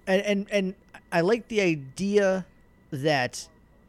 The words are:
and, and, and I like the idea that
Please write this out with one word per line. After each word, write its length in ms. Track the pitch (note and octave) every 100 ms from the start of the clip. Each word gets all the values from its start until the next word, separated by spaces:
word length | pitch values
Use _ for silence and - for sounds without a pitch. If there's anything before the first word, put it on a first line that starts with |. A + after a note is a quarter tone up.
| -
and, 160 | F#3+
and, 240 | G#3 G#3 G#3
and 240 | G3+ F#3+ G3 _ - -
I 80 | F3+
like 260 | E3+ A#3+ -
the 140 | G#3+
idea 840 | F#3 D#3 C3+ C3 G3 G#3 G3 F#3+ F3+ _ _ _ _
that 560 | C3 D3+ C#3+ B2 - - _ _ _